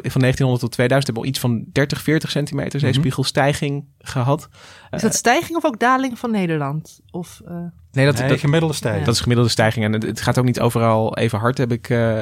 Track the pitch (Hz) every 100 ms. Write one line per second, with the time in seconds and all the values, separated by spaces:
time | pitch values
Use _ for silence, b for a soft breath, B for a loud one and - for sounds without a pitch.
0 | 127 131 127 127 131 123 117 - 123 135
1 | 135 113 131 135 123 117 - - 147 131
2 | - 156 - 147 147 139 - 139 139 135
3 | 131 135 131 - 139 147 143 143 - _
4 | - 135 123 151 - B B B B -
5 | 220 - 233 285 339 330 311 220 233 262
6 | 269 233 240 214 180 156 139 156 - -
7 | _ 175 175 - - 175 175 - - 131
8 | 139 143 131 - 143 160 160 - 120 131
9 | 139 113 120 120 117 - 110 113 107 110
10 | 113 110 - 123 127 117 117 117 117 110
11 | 110 - 113 101 117 135 120 120 - 120
12 | 113 110